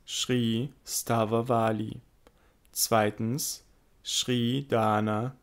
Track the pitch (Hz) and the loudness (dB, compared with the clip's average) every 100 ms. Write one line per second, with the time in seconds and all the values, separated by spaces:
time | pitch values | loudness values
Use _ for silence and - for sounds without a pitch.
0 | - - - 123 117 113 139 - - - | -10 -6 0 0 2 0 -4 -10 -8 -6
1 | - 117 107 113 120 117 110 107 110 123 | 0 0 2 0 2 2 2 0 -4 -10
2 | - _ - _ _ _ _ - - 113 | -16 _ -20 _ _ _ _ -4 2 4
3 | 107 - 113 143 - - - _ _ _ | 2 0 -4 -2 -6 -8 -16 _ _ _
4 | - - - 123 117 131 139 117 110 107 | -6 -4 0 0 2 0 0 2 4 2
5 | 107 107 123 - | 2 0 -4 -8